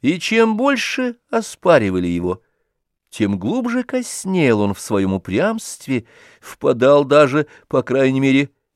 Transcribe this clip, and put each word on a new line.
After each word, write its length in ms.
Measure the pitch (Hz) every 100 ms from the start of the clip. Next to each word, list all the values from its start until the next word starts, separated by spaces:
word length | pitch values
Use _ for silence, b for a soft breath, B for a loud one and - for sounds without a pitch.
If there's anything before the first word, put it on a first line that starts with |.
И 180 | 127 175
чем 360 | - 220 226 214
больше 600 | 269 269 - - 254 240 _
оспаривали 760 | 226 214 - 185 160 104 92 90
его, 360 | 87 90 92 _ _ _ _ _ _ _
тем 280 | - 104 98
глубже 440 | 101 233 240 240
коснел 800 | 247 254 247 - 190 185 143 110
он 140 | 104
в 60 | 98
своём 340 | - 104 98
упрямстве, 880 | 95 - 98 185 226 - - - 127 110 b b b
впадал 640 | - - 143 123 127 147
даже, 420 | 143 143 147 139 147 b b
по 140 | 131
крайней 380 | 123 127 135 131
мере, 300 | 135 135 143 _ _